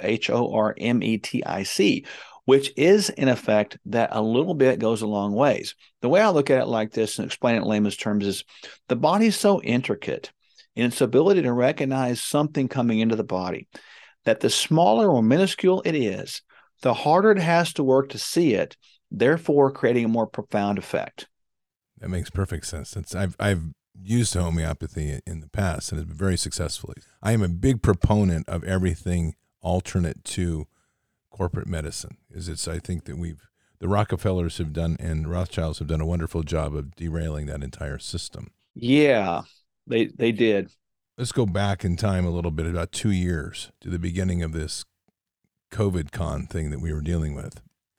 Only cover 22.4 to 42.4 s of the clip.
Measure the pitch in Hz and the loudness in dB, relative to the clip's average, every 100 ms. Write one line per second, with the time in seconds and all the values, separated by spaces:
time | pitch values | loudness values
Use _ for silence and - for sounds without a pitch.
22.4 | 95 82 - 80 69 - 78 87 98 - | -4 -4 -8 -12 -10 -12 -8 -4 -4 -2
23.4 | 101 95 80 - _ - 95 120 113 90 | 0 0 -2 -10 _ -14 -2 0 0 0
24.4 | 85 82 80 78 - - 76 69 - 80 | 0 0 -2 -4 -8 -6 -6 -6 -10 -12
25.4 | 76 - 98 78 - 78 80 78 95 87 | -8 -4 -2 -2 -6 -6 -8 -4 0 0
26.4 | - - 78 - - - - _ 101 113 | -2 -6 -6 -8 -12 -16 -20 _ 0 2
27.4 | 92 85 131 123 - 92 - 107 98 82 | 2 2 2 4 4 4 4 4 4 0
28.4 | - 85 - 92 90 85 - 87 82 - | -2 -6 -2 0 0 -2 -2 0 -2 -4
29.4 | _ _ 85 90 - 95 85 - - - | _ _ -2 -2 0 -2 -2 -4 -8 -4
30.4 | 87 80 76 _ _ _ _ _ _ - | -2 -4 -8 _ _ _ _ _ _ -6
31.4 | 87 - - 85 76 - - - _ 69 | -4 -4 -6 -6 -6 -10 -14 -18 _ -14
32.4 | 87 80 - 82 - 90 - 71 85 78 | -10 -8 -6 -6 -6 -8 -8 -10 -8 -10
33.4 | _ _ _ _ 90 101 104 92 104 92 | _ _ _ _ -2 0 0 -2 -2 0
34.4 | 85 - 82 76 82 82 85 80 78 87 | -2 -4 -6 -4 -2 -2 -4 -4 -4 -4
35.4 | 90 - 80 76 76 78 80 87 82 85 | -4 -4 -4 -4 -4 -2 -2 -2 -4 -4
36.4 | 73 82 76 73 69 - 85 80 82 76 | -2 -2 -2 -6 -8 -10 -8 -6 -4 -6
37.4 | 73 73 69 - 73 69 - 87 - - | -6 -8 -10 -10 -10 -10 -10 -10 -10 -14
38.4 | - _ _ - 120 139 147 120 95 85 | -18 _ _ -8 2 4 6 4 2 -2
39.4 | - _ _ _ - 117 113 - 117 110 | -6 _ _ _ -4 -2 -2 0 0 2
40.4 | 113 101 92 _ _ _ _ - 123 - | 2 2 -2 _ _ _ _ -10 -6 0
41.4 | 110 92 101 98 98 87 107 92 90 85 | 0 0 0 -2 -2 -2 0 0 0 -2